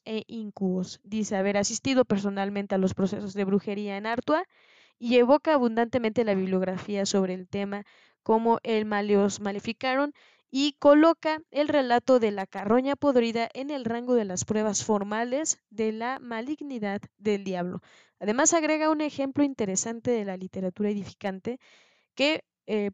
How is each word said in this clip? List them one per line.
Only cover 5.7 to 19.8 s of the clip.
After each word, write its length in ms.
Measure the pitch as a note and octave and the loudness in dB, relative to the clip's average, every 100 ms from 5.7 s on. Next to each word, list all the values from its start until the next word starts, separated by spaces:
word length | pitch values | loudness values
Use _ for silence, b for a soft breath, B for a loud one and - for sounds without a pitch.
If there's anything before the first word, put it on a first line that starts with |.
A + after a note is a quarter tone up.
| A3+ A#3 B3+ A3+ G#3+ | 0 0 0 -2 0
la 120 | A3 F#3+ | 0 2
bibliografía 680 | F#3 F#3 F#3 F#3+ - G3+ G3 | 2 0 -2 -6 -6 -4 0
sobre 280 | G3 F#3 | 0 0
el 140 | F#3 F3+ | -4 -8
tema, 380 | G3+ G3+ G3+ G#3 b b b | -6 -6 -8 -12 b b b
como 380 | - A3 A3+ A3+ | 0 2 4 0
el 220 | - A3 G#3+ | 0 -2 0
Maleos 540 | G#3 G#3 G#3 G3+ G3 | -2 2 4 4 0
Maleficarum, 720 | G#3 G3+ A#3 A3+ C4 C4 D4 - b b b | -6 -6 -8 -6 -2 0 0 -4 b b b
y 220 | C4 C#4+ - | -2 -2 4
coloca 640 | C#4+ D4 D#4+ D#4+ D#4 D#4 - | 6 8 8 4 -2 -4 -6
el 160 | C4+ D4 | -2 0
relato 520 | D4 B3+ A#3+ - B3+ | 2 2 2 4 4
de 120 | A3 | 4
la 140 | G3+ F#3+ | -2 -6
carroña 500 | G3 G3+ A#3+ C4+ C#4+ | -6 2 2 2 0
podrida 520 | C#4+ B3 A#3 A3+ A#3 | 4 4 2 0 -4
en 160 | - C#4 | -6 -8
el 160 | C#4+ A3 | -6 -4
rango 300 | A#3 B3 B3 | -4 0 0
de 100 | G3+ | 0
las 200 | F#3 - | -4 -2
pruebas 380 | G#3+ G#3+ G3 | 0 0 -2
formales 760 | - G#3 G3+ G#3+ A#3+ C4 D#4+ - _ | 0 -2 0 -4 -2 -4 -4 -6 _
de 220 | G#3+ A3 | -4 -4
la 280 | A3 A#3 C4+ | -4 -6 -8
malignidad 840 | A#3+ A3+ B3 D4+ C#4+ B3 G#3 G3+ - _ | -8 -10 -8 -8 -8 -6 -4 -6 -8 _
del 260 | G3+ G3+ | -2 -2
diablo. 380 | G3 F3+ F3+ F3+ b b b b | -2 -6 -6 -8 b b b b
Además, 340 | G3 A#3 D#4 | -4 2 2
agrega 360 | E4+ D4+ D#4 D#4 | 2 0 0 0
un 120 | D#4 | 0
ejemplo 420 | D4+ - C#4 C4+ | -2 -4 -4 0
interesante 680 | C#4 C4+ G3+ F#3+ | -2 0 -4 -4